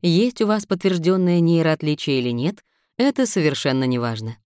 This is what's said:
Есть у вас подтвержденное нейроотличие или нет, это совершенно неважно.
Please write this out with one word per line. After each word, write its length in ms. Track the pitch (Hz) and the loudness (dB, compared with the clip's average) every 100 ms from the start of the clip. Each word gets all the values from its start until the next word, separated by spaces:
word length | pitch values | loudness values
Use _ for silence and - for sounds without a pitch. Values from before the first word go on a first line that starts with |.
Есть 400 | 180 170 240 - | 2 2 0 0
у 40 | 208 | -2
вас 180 | 214 202 | -2 -2
подтвержденное 720 | 185 190 180 165 185 180 175 | -2 0 0 2 2 2 4
нейроотличие 800 | 165 170 160 156 151 147 - 135 | 4 4 2 0 -2 -4 -2 -2
или 100 | 123 | -2
нет, 340 | 120 143 202 _ _ _ - | -2 -4 -6 _ _ _ -2
это 280 | 262 277 254 | -2 0 -2
совершенно 580 | - 151 135 143 131 | 2 0 0 -2 0
неважно. 520 | 131 123 117 113 110 117 | 0 -2 -4 -6 -8 -12